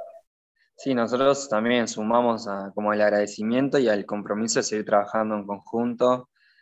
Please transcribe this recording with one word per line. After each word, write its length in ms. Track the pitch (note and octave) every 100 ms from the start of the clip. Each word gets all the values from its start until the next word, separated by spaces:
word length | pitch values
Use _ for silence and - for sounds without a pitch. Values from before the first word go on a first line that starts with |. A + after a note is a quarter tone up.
| - - _ _ _ _ _ -
Sí, 180 | C#3
nosotros 540 | B2 A2+ B2 C3+ C#3 -
también 400 | G#2+ A#2 B2 A2
sumamos 580 | - G#2+ A#2+ B2 A2+ G#2+
a, 240 | G2 G2 G2+
como 160 | G#2
al 80 | G#2
agradecimiento 760 | G#2 G#2 G2+ - G#2+ B2+ C#3 C#3+
y 80 | A#2
al 180 | G#2 F#2
compromiso 540 | - F2 G#2 A2+ B2+
de 20 |
seguir 220 | - G#2+
trabajando 500 | G#2 G#2 G#2 A2 A2
en 100 | G#2+
conjunto, 840 | G2 G2+ - A#2 A#2+ A#2 B2 B2+ B2 _ _ _